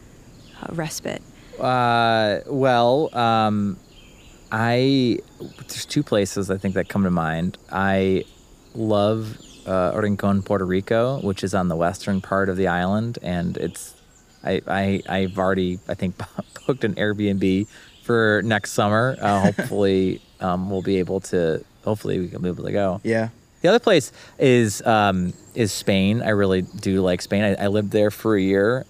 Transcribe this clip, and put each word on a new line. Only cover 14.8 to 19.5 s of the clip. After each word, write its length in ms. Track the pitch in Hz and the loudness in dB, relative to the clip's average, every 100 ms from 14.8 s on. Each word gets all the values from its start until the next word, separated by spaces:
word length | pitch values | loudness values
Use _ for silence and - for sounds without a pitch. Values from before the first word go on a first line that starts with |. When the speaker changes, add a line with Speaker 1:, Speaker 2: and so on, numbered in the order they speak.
| 98 98 - | 0 -2 -2
Speaker 2:
I've 280 | 92 95 95 | -4 -2 -2
already, 420 | 95 95 90 90 - | 0 0 -2 -4 -8
I 60 | - | -6
think, 200 | 92 - - - | -6 -6 -12 -12
<laughs> 260 | - - - | -14 -12 -6
booked 180 | 135 110 | -2 -2
an 100 | 90 | -2
Airbnb 720 | 104 104 104 98 95 92 107 - - - | -2 0 -2 0 0 0 -2 -10 -20 -20
for 380 | - 117 110 104 107 | -2 2 4 2 2
next 260 | 107 - | -2 -2
summer. 460 | - 104 107 127 - | 0 2 2 0 0
Uh, 220 | 104 101 | 0 2
Speaker 3:
<laughs> 100 | 98 | 0